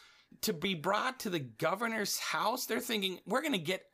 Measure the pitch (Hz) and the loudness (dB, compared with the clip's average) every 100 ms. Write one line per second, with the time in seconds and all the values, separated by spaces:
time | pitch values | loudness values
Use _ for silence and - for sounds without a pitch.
0 | - - _ - - 165 196 170 160 208 | -20 -20 _ -4 -2 0 0 0 2 2
1 | 247 247 214 175 127 110 160 190 226 220 | 0 -2 -2 -2 -2 0 0 2 0 0
2 | 202 - - 156 196 247 - 233 247 220 | 0 -2 0 2 2 0 0 -2 0 0
3 | 190 175 - 247 311 208 151 190 - | 0 -4 0 0 2 0 0 -2 -2